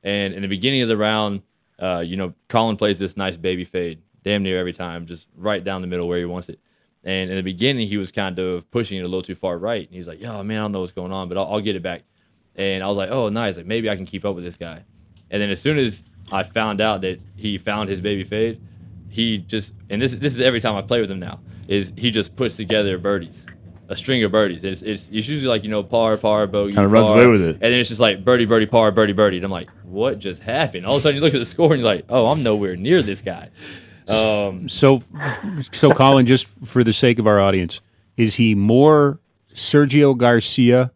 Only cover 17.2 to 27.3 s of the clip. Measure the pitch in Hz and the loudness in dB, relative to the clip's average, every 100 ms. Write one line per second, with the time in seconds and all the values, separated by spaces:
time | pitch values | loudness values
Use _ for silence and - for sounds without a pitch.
17.2 | - 95 107 95 110 104 101 98 101 101 | -14 -10 -6 -6 -4 -4 -4 -4 -4 -4
18.2 | 92 107 113 113 - - - - - - | -4 -4 -4 -4 -18 -20 -20 -20 -12 -4
19.2 | 117 107 85 110 101 - - 101 131 113 | -2 -2 -6 -8 -8 -20 -10 -4 -4 -2
20.2 | 143 123 127 120 113 101 101 120 101 95 | -6 0 0 0 -2 -4 -2 -2 -2 -6
21.2 | 87 - - - - 101 92 - 120 110 | -10 -14 -18 -20 -2 -2 -2 -4 -2 -2
22.2 | 95 - 123 - 98 107 101 92 98 98 | -4 -6 -6 -6 -2 0 0 -2 -2 -4
23.2 | 82 - - - - - - - - 131 | -6 -20 -20 -20 -20 -20 -14 -10 -2 0
24.2 | 104 107 104 82 95 90 101 98 - 107 | 2 2 0 -2 -8 -8 -8 -10 -6 -8
25.2 | 110 151 131 110 107 107 92 117 113 107 | -6 -4 -2 -2 -2 -6 -2 0 0 0
26.2 | 107 107 101 101 101 101 98 110 110 107 | 0 0 0 -2 0 2 6 6 6 8
27.2 | 123 | 8